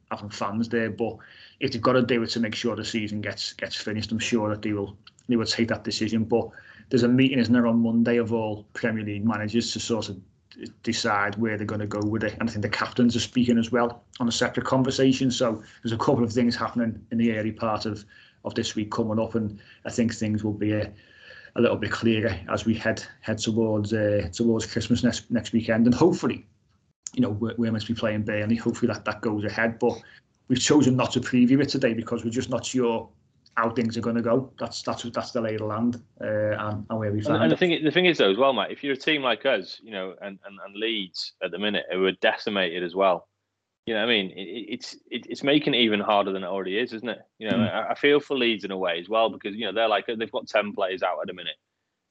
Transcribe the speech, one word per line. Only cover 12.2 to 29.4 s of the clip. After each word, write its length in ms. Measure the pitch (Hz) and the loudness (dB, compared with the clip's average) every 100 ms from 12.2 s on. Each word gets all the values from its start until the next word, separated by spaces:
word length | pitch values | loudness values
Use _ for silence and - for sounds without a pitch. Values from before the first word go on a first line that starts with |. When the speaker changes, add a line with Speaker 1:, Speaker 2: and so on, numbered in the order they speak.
Speaker 1:
it, 140 | 107 - | -2 -2
and 100 | 113 | -4
I 40 | |
think 100 | 104 | -2
the 60 | 110 | -4
captains 480 | - - - 120 110 | -2 -2 4 4 4
are 40 | |
speaking 380 | - 127 120 117 | 0 0 2 2
as 140 | 113 | 2
well 320 | 120 120 - _ - | 2 0 -2 _ -4
on 80 | 120 | -2
a 40 | |
separate 340 | - 123 - - | 0 0 0 0
conversation. 680 | 131 131 131 135 131 131 | 2 2 4 4 4 2
So 280 | 120 123 110 - - | 2 0 -2 -8 -10
there's 100 | 117 | -4
a 60 | 110 | 0
couple 240 | - 127 | 2 2
of 100 | 117 | 2
things 220 | 117 120 | 2 2
happening 500 | 113 113 120 113 98 - | 0 -2 0 -2 -4 -4
in 80 | 113 | 0
the 180 | 117 107 | 2 2
early 160 | 107 | -2
part 340 | 107 113 104 110 | -2 -2 -2 -4
of, 180 | 104 - - - _ | -6 -10 -20 -20 _
of 100 | - | -6
this 220 | - 117 110 | -4 -4 -4
week 160 | 104 | -4
coming 260 | - 110 110 | -2 0 0
up, 160 | 110 | 0
and 240 | 117 107 - - - | -2 -2 -6 -16 -14
I 60 | 110 | -6
think 240 | - 110 | 0 0
things 300 | - 107 107 | 0 -2 0
will 80 | 107 | -2
be 220 | 101 104 | -2 0
a, 180 | 107 95 - - - - - - - | 0 -4 -10 -20 -20 -20 -20 -8 2
a 40 | |
little 180 | 117 104 | 2 2
bit 120 | 101 | -2
clearer 480 | - 113 110 107 90 90 | 0 2 2 0 -2 -4
as 160 | 110 110 | -2 0
we 80 | |
head, 280 | 107 110 107 - - | 0 0 -4 -8 -12
head 160 | - 110 | -6 -4
towards, 540 | 117 110 110 107 104 | 0 0 2 0 0
uh, 360 | 110 104 104 82 | 0 2 2 -2
towards 360 | - 117 113 - | 0 2 2 0
Christmas 360 | 117 - 120 | -4 0 2
next, 280 | 123 113 - | 2 0 -2
next 220 | 117 - | -4 0
weekend. 340 | 117 113 113 117 | 0 2 4 4
And 80 | |
hopefully, 520 | 120 170 - 127 107 - _ _ _ _ _ - | 6 4 4 0 -2 -8 _ _ _ _ _ -8
you 80 | - | -2
know, 80 | 107 | -2
we're, 240 | 104 113 113 | 0 -4 -2
we're 160 | 113 | -2
meant 140 | 110 - | -2 -4
to 80 | |
be 40 | 117 | -2
playing 260 | 113 107 | -2 -2
Burnley. 320 | 107 104 104 113 | -2 -2 0 0
Hopefully 360 | 120 117 113 | 0 0 -2
that, 140 | 101 - | 0 -4
that 160 | - | -4
goes 200 | 113 104 | -2 -2